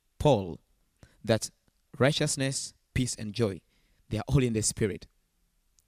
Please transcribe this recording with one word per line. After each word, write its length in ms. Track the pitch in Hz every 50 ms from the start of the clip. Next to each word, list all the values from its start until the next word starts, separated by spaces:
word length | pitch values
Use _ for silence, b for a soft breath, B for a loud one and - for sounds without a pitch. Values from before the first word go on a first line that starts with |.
| _ _ _ -
Paul 420 | - 151 135 101 95 87 78 - _ _ _ _ _ _ _ b b b b b -
that 260 | 110 113 107 - - - _ _ _ _ _ _ _ - -
righteousness, 760 | 120 139 151 - 151 147 - - 135 135 139 - - - - _ _ _ -
peace, 200 | 131 127 120 -
and 180 | - 110 107 101
joy, 260 | 110 120 101 95 78 - _ _ _ _ _ _ _ _ -
they 100 | - 107
are 60 | - -
all 140 | 131 143
in 100 | 127 123
the 100 | 113 110
Spirit. 440 | 104 - - - 117 101 90 - - - _ _ _ _ _ _ _ _ _ _ _ _ _ _ _